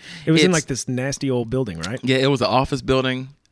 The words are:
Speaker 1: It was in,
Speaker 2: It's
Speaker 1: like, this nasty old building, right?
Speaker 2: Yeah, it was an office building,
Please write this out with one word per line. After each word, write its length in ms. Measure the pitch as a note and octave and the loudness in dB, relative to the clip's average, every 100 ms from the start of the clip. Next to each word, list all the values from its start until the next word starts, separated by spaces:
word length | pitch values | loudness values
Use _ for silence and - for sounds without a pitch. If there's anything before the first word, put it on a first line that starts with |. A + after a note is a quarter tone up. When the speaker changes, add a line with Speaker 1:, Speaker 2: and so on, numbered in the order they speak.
| - E3 D#3 | -20 -6 2
Speaker 1:
It 60 | |
was 100 | D#3+ | 4
in, 80 | F3+ | 6
Speaker 2:
It's 40 | |
Speaker 1:
like, 120 | E3 - | 4 0
this 220 | B2+ - | -6 -4
nasty 420 | B2+ C3+ C3+ C3+ | -4 -4 -4 -2
old 200 | B2 A2+ | -2 -2
building, 280 | C3 A2+ E2 | -2 -4 -6
right? 200 | F2 B2+ | -8 -4
Speaker 2:
Yeah, 140 | B2 C3 | 0 2
it 100 | C3+ | 2
was 140 | C3+ | 2
an 80 | G#2+ | 2
office 340 | B2 C3+ C3+ | 2 0 -2
building, 460 | A#2+ C3 C3 B2+ C3+ - _ | 0 0 0 -4 -8 -16 _